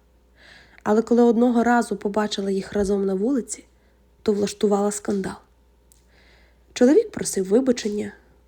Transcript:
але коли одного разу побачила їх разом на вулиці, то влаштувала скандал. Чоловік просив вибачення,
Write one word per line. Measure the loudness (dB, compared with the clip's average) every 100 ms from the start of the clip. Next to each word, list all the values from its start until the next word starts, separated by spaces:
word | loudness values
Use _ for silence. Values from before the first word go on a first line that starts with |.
| _ _ _ _ -20 -20 _ -10
але | 0 0
коли | 2 4
одного | 4 4 2 2
разу | 2 2 0 -4
побачила | -4 -4 -4 -4 -4
їх | -4 -4
разом | -4 -2 -2 -2
на |
вулиці, | -2 -2 -2 -4 -12 -16 _ _ _ _ _
то | -4
влаштувала | -2 -2 -2 0 0 -2
скандал. | -4 -4 -4 -6 -12 _ _ _ _ _ _ _ _ _ _ _ _ _
Чоловік | 2 4 4 2
просив | -6 -6 -4 0
вибачення, | 0 2 -2 -2 -6 -8 -12 _ _